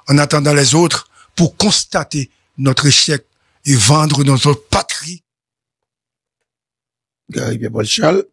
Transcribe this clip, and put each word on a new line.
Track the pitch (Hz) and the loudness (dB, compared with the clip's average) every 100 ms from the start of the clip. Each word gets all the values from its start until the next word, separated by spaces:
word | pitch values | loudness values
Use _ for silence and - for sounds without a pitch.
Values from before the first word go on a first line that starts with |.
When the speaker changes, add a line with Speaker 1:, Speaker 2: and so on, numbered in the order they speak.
| - | 0
Speaker 1:
en | 143 | 2
attendant | 147 151 143 | 2 0 2
les | 147 135 | 2 2
autres | 156 170 - - _ _ | 2 2 -2 -10 _ _
pour | - 165 - | -2 -2 0
constater | 202 - - 190 147 151 127 _ _ - | -2 -2 -2 -6 -4 -8 -8 _ _ -4
notre | 135 127 143 | -2 2 2
échec | - - 143 - _ _ _ | 2 0 -4 -8 _ _ _
et | - | 0
vendre | 131 107 151 151 143 | 2 4 2 2 0
notre | 139 131 147 | 2 2 2
patrie. | 139 - 202 - - 156 175 _ _ _ _ _ _ _ _ _ _ _ _ _ _ _ _ _ _ _ _ - | 0 -2 -4 -4 -10 -12 -14 _ _ _ _ _ _ _ _ _ _ _ _ _ _ _ _ _ _ _ _ -12
Speaker 2:
Gary | 123 117 113 | -8 -6 -6
Pierre-Paul | 113 113 107 | -6 -4 -2
Charles. | - 151 196 - | 0 2 0 -2